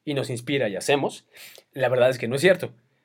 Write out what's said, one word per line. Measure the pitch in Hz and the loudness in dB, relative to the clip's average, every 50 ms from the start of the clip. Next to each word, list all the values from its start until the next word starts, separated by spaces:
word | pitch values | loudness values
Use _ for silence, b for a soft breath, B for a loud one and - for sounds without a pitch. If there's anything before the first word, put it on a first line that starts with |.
| - | -10
y | 151 143 | -6 -4
nos | 135 117 120 | -4 -4 -4
inspira | 127 117 120 135 143 139 120 104 | -6 -8 -6 -4 -2 -2 -2 -2
y | 95 | -4
hacemos, | 90 - - 143 139 156 208 - - _ B B B B B B B B B - | -6 0 0 0 2 2 -2 -6 -8 _ B B B B B B B B B -6
la | 139 127 120 | -2 0 0
verdad | 127 123 120 131 | 4 4 4 4
es | 131 117 | 2 0
que | - 113 | -4 -4
no | 127 | -2
es | 139 | 2
cierto. | 160 185 185 - - - - _ _ _ _ _ _ | 4 4 4 4 0 -10 -12 _ _ _ _ _ _